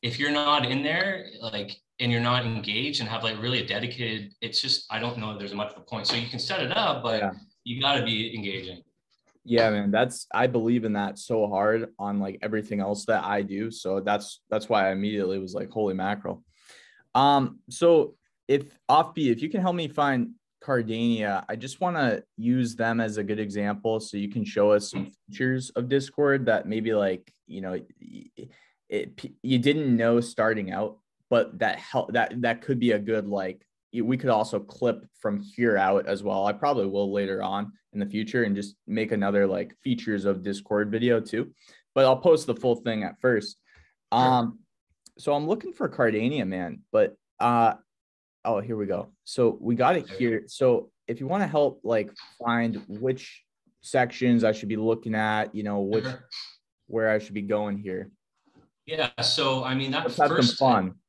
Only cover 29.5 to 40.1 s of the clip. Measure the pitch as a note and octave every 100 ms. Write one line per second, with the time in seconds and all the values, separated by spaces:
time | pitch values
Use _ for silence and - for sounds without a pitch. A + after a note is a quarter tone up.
29.5 | C3 B2+ D3 C#3+ A#2 A#2 A#2+ A#2 - A2
30.5 | A2 F#2+ F#2+ G#2+ - _ _ _ A#2+ -
31.5 | - A2 - - C3 - A#2 A2+ A#2+ A#2+
32.5 | A#2 - C3 A#2+ G#2+ G#2 A2 G2+ G2+ F#2+
33.5 | F#2 _ _ _ A#2 A2+ C3 C3+ A2 A2
34.5 | G#2 G2+ - B2 - - _ A2 G2+ G2+
35.5 | - A#2+ G2+ F#2+ G2 - G2+ G2+ G2 G2+
36.5 | G#2 C#3+ C3+ G2 G2+ G2+ G2+ F#2+ F#2+ F#2+
37.5 | G2 G#2 - _ G#2 G2+ G#2 G#2+ B2 A2+
38.5 | G2+ G2+ - - A2 A2+ A2 G2 G2+ G2
39.5 | F#2 F#2 - C3+ A#2+ A2